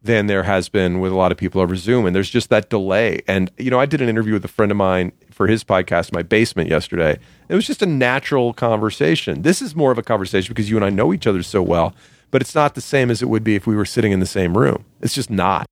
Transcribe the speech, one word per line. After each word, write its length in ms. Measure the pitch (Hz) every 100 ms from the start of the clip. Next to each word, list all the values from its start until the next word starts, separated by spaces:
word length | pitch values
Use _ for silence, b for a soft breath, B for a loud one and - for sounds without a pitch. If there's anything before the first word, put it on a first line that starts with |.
than 240 | - 113 104
there 160 | 98
has 260 | 90 95 87
been 300 | 104 92 90
with 120 | 92
a 40 | 92
lot 160 | 90
of 60 | 87
people 220 | 92 92
over 160 | 90 92
Zoom. 300 | 90 123 98
And 100 | 92
there's 140 | 95
just 200 | 120 -
that 200 | 107 -
delay. 520 | 107 95 95 113 - -
And, 220 | 95 92 _
you 140 | 127
know, 80 | 127
I 60 | 143
did 140 | 151
an 60 | 123
interview 240 | 110 110
with 120 | 107 90
a 40 |
friend 220 | - 104
of 60 | 104
mine 340 | 95 92 90 _ _
for 160 | - 95
his 160 | 110
podcast, 500 | - 92 92 87 82
My 80 | 87
Basement, 480 | 85 107 113 - 80
yesterday. 480 | 78 - 87 80 73 b b b
It 60 | 190
was 100 | 226
just 160 | 294
a 40 | 196
natural 680 | 143 123 131 - 139 120
conversation. 880 | 110 120 110 107 - 156 165 - -
This 200 | 160 190
is 140 | 262 156
more 160 | 139
of 60 | 117
a 60 |
conversation 500 | - 110 92 98 90
because 160 | 113 104
you 60 | 110
and 100 | 101
I 40 |
know 240 | 98 139
each 140 | 185 123
other 160 | 95
so 180 | 87 104
well, 340 | 90 85 82 b b b b
but 120 | 131
it's 140 | 131 156
not 200 | 147 139
the 60 |
same 280 | - 143 123
as 120 | 113
it 40 | 123
would 140 | 110
be 120 | 110 104
if 100 | 113
we 80 | 107
were 100 | 98
sitting 260 | - 110
in 80 | 98
the 60 | 92
same 320 | 98 87 95
room. 280 | 135 - - _
It's 120 | 117
just 160 | - 120
not. 360 | 101 90 95 -